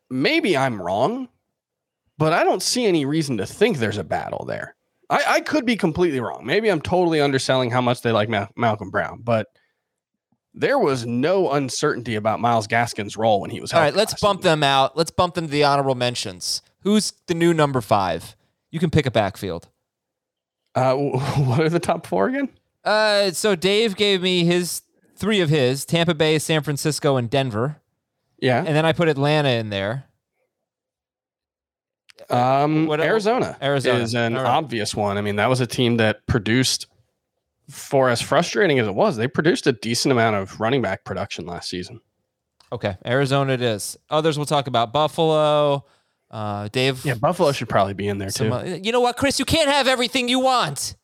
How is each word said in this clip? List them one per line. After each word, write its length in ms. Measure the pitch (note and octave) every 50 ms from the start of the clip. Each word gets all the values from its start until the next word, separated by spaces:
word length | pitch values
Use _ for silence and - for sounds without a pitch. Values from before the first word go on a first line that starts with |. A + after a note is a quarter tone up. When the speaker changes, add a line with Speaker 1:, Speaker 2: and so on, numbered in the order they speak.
| _ _
Speaker 1:
maybe 480 | C3 B2+ C#3+ G#3+ D4+ E4 D#4+ A3+ E3+
I'm 240 | C3+ C3+ C3+ A#2 G#2
wrong, 480 | F2+ E2+ F#2 G#2 B2 E3+ A3+ C4+ C4 A#3+ _ _ _ _ _ _ _ _ _ _ _ _ _ _ _ _ _
but 160 | - D3+ D#3 D#3+
I 100 | F#3+ D4+
don't 200 | F#4+ D#4+ - -
see 240 | - - B3 B3
any 180 | G#3+ F3+ E3 C#3+
reason 320 | C3 D3 D#3+ D#3 C#3 C3
to 80 | G#2+ F#2+
think 320 | - - - G3 A#3+ G#3
there's 220 | C#3 A2+ G#2+ F#2+ G#2
a 40 | F2+
battle 440 | D2 - F2 B1 G1+ - - -
there. 300 | B1+ A1 G#1 - - - _ _ _ _ _ _ _
I, 120 | - A#3+ C#4+ -
I 120 | B3 D#4+ E4
could 240 | - - D4+ B3+
be 100 | A3 A#3+
completely 440 | F#3+ - F3 D3+ E3 F3+ E3+ C#3+ C3
wrong. 260 | A#2 G2 C#2 B1 C#2
Maybe 240 | A2 D3+ G3+ A3+ A3
I'm 100 | F#3+ D#3
totally 400 | - - F#3 F3+ F#3 E3+ D#3+ D#3
underselling 500 | C#3+ C#3+ C3+ C3 - - C3+ C3 B2+ A#2+
how 120 | A2+ B2+ B2
much 180 | A#2+ B2 -
they 120 | - A#2 A2+
like 180 | A2 G#2 G#2+
Ma-, 160 | A2+ G2+ G2+ G2 -
Malcolm 320 | - A#2+ A#2 G#2+ G2+ G#2 F#2+
Brown, 320 | F#2 G2+ E2+ D#2+ F2+ F#2 A2
but 260 | A#2 A#2 A2 G#2 - _ _ _ _ _ _ _ _ _ _ _ _ _ _ _ _ _ _ _ _ _
there 240 | - - F3 C4+ C#4+
was 260 | A3 D3+ C3+ B2+ A2+
no 460 | A#2+ A#2 A#2+ B2+ D#3 F#3 G3 F#3 C#3
uncertainty 640 | C3+ C#3+ C#3 B2+ - - - D3 - G2+ A#2 B2 A2+
about 260 | G#2+ G2+ A2 G#2+ D#2+
Myles 260 | G2+ A#2+ A#2+ A2+ G#2
Gaskin's 480 | G#2 A#2 A#2 A#2+ A2+ - - G#2 G2+ -
role 280 | G2+ A2 A#2 G#2+ G2 F2
when 80 | -
he 100 | - -
was 140 | - - -
Speaker 2:
All 60 | E3+
Speaker 1:
healthy 120 | D#3+ C#3+ B2
Speaker 2:
right, 60 | F3+
let's 140 | G#3+ - -
Speaker 1:
last 80 | - -
Speaker 2:
bump 180 | G#3 G3+ F#3
Speaker 1:
season. 200 | - F3+ D#3+ D3+
Speaker 2:
them 20 | D3+
out. 340 | C#3 C3+ C#3 C#3 C3+ -
Let's 140 | D#3 E3 D#3+
bump 240 | - - F3+ F3 E3
them 100 | F3 E3
to 60 | D#3
the 140 | C#3 D3 D3
honorable 320 | C#3+ C#3 C#3+ C#3 C3+ C3+
mentions. 680 | B2 B2 B2 A#2+ - - G#2+ F2+ F2+ - - - - - _ _ _
Who's 320 | _ F#3+ G#3 G#3+ G3+ - - _ _
the 80 | - F3
new 180 | E3 E3+ E3+ E3+
number 300 | D#3+ D3+ C#3+ C#3 C3+ -
five? 540 | - A2 G#2 F#2+ F2+ E2 E2+ - - - _ _ _ _ _ _ _
You 100 | - D#3+
can 80 | F3 E3
pick 160 | - D#3 C#3+
a 60 | C3
backfield. 580 | G#2+ A#2 G#2 G2 - - - F#2+ E2 E2+ - _ _ _ _ _ _ _ _ _ _ _ _ _ _ _ _ _ _ _ _ _ _
Speaker 1:
Uh, 180 | B2+ B2+ C3 B2+
w-, 180 | C#3 C#3+ C#3+
<laughs> 80 | B2+ B2+ C3+ - - C#3+ D3
what 140 | B2+ A#2+ D3+
are 80 | D#3+ D#3+
the 100 | D#3+ E3+
top 280 | E3+ - F3 E3+ -
four 220 | - - F#3 G3 A#3
again? 200 | B3+ C#4 C#4 B3+ - _ _ _ _ _ _
Speaker 2:
Uh, 500 | - G#3 G#3+ G#3+ G#3+ G#3 G3+ G3+ G3 E3+
so 220 | - - G#3+ G3+
Dave 420 | E3 D3+ F#3+ G3+ G#3 A3+ A3+ F#3+
gave 260 | - G#3 G3+ G3 F#3 F3
me 220 | F#3 F#3 F3+ E3+
his, 360 | E3+ F3 F3 F3+ E3 - - - _ _ _ _ _ _
three 240 | - - F#3+ A3 G3+
of 80 | F3 D3
his, 360 | D#3 D#3 C3 B2 C3 C#3+ -
Tampa 280 | - - E3 E3+ E3+ F3
Bay, 280 | D3 D#3+ D#3 D#3 D#3
San 200 | - - E3 D#3
Francisco, 560 | C#3+ - D3 C3+ - D#3 C#3+ - - D3+ C#3
and 140 | C3 A#2+ A2+
Denver. 500 | A#2+ C#3 C3+ C3 G#2 G#2 A#2 C#3+ D3+ - _ _ _ _ _ _ _ _ _ _ _ _ -
Speaker 1:
Yeah. 160 | C3 B2+ A#2+
Speaker 2:
And 160 | - D#3+ D3+
then 100 | D3+ D#3
I 80 | E3 D#3
put 140 | - F3
Atlanta 440 | D#3+ D3+ C3+ C#3 C#3+ D3+ D#3 D3 C#3
in 200 | B2 A#2 A2+ G#2+
there. 360 | G#2 G2 G2 G2+ A2+ C3+ C3+ _ _ _ _ _ _ _ _ _ _ _ _ _ _ _ _ _ _ _ _ _ _ _ _ _ _ _ _ _ _ _ _ _ _ _ _ _ _ _ _ _ - _ - _
Speaker 1:
Um, 580 | B2+ B2 B2 B2+ C3+ C#3 C#3+ D3 D#3 D#3 D#3+ D#3+
Speaker 2:
What 120 | D3+ D3
el-, 60 | D#3+
Speaker 1:
Arizona 500 | D3+ F#3+ A3 G3 G#3 A#3+ B3+ E3+ F2+ - - C3+
Speaker 2:
Arizona. 400 | C3+ C#3+ C#3 B2+ C3 B2 B2 A#2+
Speaker 1:
is 120 | A2+ A#2
an 220 | A#2+ A#2 A2+ A#2
Speaker 2:
All 60 | B2+ C3
right. 80 | A2+
Speaker 1:
obvious 420 | B2 D3+ D#3+ C3+ A#2+ A2+ G2+ - -
one. 240 | A2+ G#2+ G2+ G2
I 40 | G2+
mean, 160 | G#2 G#2 G2+
that 120 | G#2 G#2 A#2+
was 120 | C3 B2
a 80 | B2+ A2+
team 300 | - - B2+ A#2 A#2 A#2
that 280 | A2+ A2 G#2+ - _
produced, 600 | - - B2+ F#2+ G#2 A2+ B2+ C3 - - - - - _ _ _ _ _ _ _ _ _ _ _ _ _ _ _ -
for 400 | C#3 - - - - C3+ C3 B2+
as 100 | A#2+ A2+
frustrating 600 | - - - D3 F3 - - A#3 G#3+ F3+ D3 B2+
as 80 | A#2 G#2+
it 60 | F#2+
was, 220 | A2 F3+ A3 D#3+
they 120 | A2 - C3
produced 400 | - - E3 D#3 - - - D#3
a 40 | C3
decent 380 | - - A2 A#2 A#2 - D3+
amount 240 | C3+ A#2+ A2+ A2+ G#2+
of 240 | G2+ G2 F#2 - -
running 220 | G#2+ A2+ C3+ C#3+ A2
back 220 | F#2+ F#2+ - _
production 420 | - G2+ G2 G#2+ - - - F2
last 240 | E2 F2 E2+ - -
season. 300 | - F2+ F2 - A2+ A2+ _ _ _ _ _ _ _ _ _ _ _ _ _ _ -
Speaker 2:
Okay, 240 | A2+ - G#2 F#2 - -
Arizona 460 | - A#2+ C3+ C#3+ C3 C3+ C#3 C#3 C3+ C3
it 100 | A#2+ B2
is. 340 | A#2+ A2 G2+ - - - - _ _
Others 260 | C#3+ D#3 D#3 D#3+ D3+
we'll 100 | D3 D3
talk 200 | - D3+ D3 C3
about. 260 | - B2 A#2+ A#2 A2 A2
Buffalo, 920 | D3 D#3 D3+ - - E3 D#3+ D#3 D#3 D3+ D3+ D3+ D3 D3 D3 C#3+ C#3 - _ _ _ _ _ _ _ _ _
uh, 380 | - A2+ G#2+ G#2 G2+ G2+ G#2 G#2+ -
Dave. 320 | B2+ B2+ C#3 - B2+ -
Speaker 1:
Yeah, 100 | D3+ B2+
Buffalo 380 | A2 A2+ D3+ F3+ - F#3 D3 C#3
should 160 | - B2+ -
probably 260 | - A#2 G2 G2 G2
be 140 | - G2+ G2+
in 100 | G2+ G2
there, 120 | G2+ G2
Speaker 2:
Some, 180 | G2+ - - A2
Speaker 1:
too. 60 | A#2+
Speaker 2:
uh, 240 | A#2+ - D#3+ F#3 D#3+ F#3+
you 80 | G#3+
know 100 | A3+ B3
what, 160 | B3 A#3+ A#3+
Chris? 220 | B3 C4 C#4 - -
You 60 | C4+
can't 260 | - - D#4+ D#4+ C#4
have 160 | C#4+ C#4+ C4
everything 420 | B3 C4 A#3+ B3 A#3 - C#4 B3 A#3+
you 120 | B3 C4
want. 560 | B3+ C4 C4 A#3+ G#3 D#3 C#3+ - - - - _